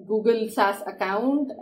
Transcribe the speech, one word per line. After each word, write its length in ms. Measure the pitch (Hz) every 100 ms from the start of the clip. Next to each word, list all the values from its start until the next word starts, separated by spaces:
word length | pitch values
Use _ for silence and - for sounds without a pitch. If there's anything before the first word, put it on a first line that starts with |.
| 185
Google 420 | 214 214 233 220
SaaS 320 | - 202 202 -
account 680 | 185 190 202 247 285 269 -